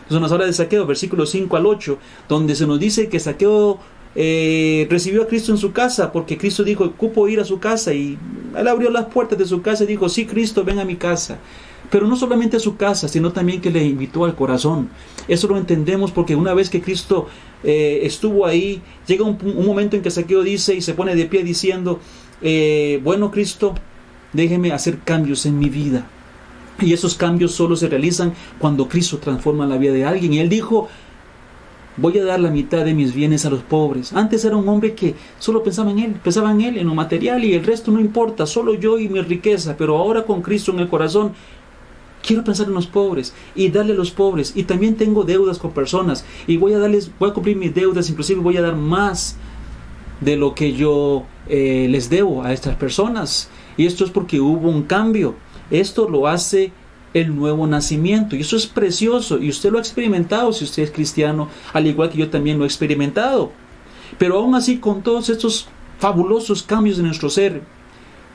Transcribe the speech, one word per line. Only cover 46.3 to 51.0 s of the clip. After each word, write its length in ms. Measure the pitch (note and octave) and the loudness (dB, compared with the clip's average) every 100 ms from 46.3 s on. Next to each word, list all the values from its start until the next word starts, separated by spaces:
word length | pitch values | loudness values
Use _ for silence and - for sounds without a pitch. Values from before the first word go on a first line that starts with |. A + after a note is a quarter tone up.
| - - | -10 -2
y 120 | E3+ | 2
voy 160 | G3 | 4
a 60 | G#3 | 4
darles, 300 | G#3 G#3 F3 - | 2 2 0 -2
voy 100 | G3+ | -2
a 40 | |
cumplir 220 | G#3 G3 G3 | 0 0 0
mis 180 | E3+ | 0
deudas, 360 | E3 F#3+ F3 D#3+ | 2 2 2 -2
inclusive 320 | D3+ D3+ F#3 | -4 -2 0
voy 160 | F3 F3 | 2 2
a 40 | |
dar 140 | E3+ D#3+ | 0 0
más 600 | D3+ F#3 G3+ F3 - - - - - - - - - - | 0 0 0 -2 -8 -10 -14 -16 -16 -16 -16 -18 -18 -4
de 160 | C3+ D3 | -2 2
lo 200 | C#3+ C3 | 0 0
que 180 | D3+ | -2
yo, 500 | B2+ D3+ C#3+ | 0 2 2